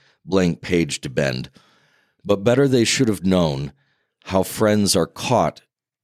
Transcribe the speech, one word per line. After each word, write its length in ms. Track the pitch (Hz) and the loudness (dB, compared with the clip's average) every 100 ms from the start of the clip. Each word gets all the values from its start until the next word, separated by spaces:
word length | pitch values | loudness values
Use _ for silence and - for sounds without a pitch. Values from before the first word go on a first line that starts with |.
| _ _ | _ _
blank 360 | 78 95 90 78 | -2 0 2 -2
page 400 | - 90 76 - | -2 0 0 -4
to 80 | 73 | -8
bend. 400 | 65 69 64 - _ _ _ _ _ _ _ | -4 -4 -4 -10 _ _ _ _ _ _ _
But 180 | - 98 | -4 -2
better 220 | 104 123 139 | 2 2 2
they 180 | 127 | 2
should 240 | 113 - 120 | 2 0 0
have 160 | 98 | 0
known 480 | 92 92 82 69 71 - _ _ _ _ | 0 2 0 -2 -8 -12 _ _ _ _
how 180 | - 95 | -4 -2
friends 540 | 90 - 110 107 98 90 | -2 0 2 2 2 0
are 100 | 80 | -2
caught 540 | - - 117 80 - - _ _ _ | -4 -2 0 0 -4 -16 _ _ _